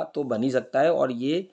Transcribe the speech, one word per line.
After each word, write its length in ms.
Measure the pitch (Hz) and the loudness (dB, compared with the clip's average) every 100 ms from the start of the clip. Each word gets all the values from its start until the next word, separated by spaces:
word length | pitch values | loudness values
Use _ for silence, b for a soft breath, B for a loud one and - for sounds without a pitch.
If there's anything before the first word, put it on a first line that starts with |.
| 160 | 2
तो 180 | - 139 | -4 -4
बन 180 | 113 | 0
ही 60 | 127 | 0
सकता 300 | 127 117 135 | 0 0 2
है 100 | 156 | 2
और 180 | 156 135 | 4 0
ये 340 | 120 131 165 190 | -2 -2 -2 -4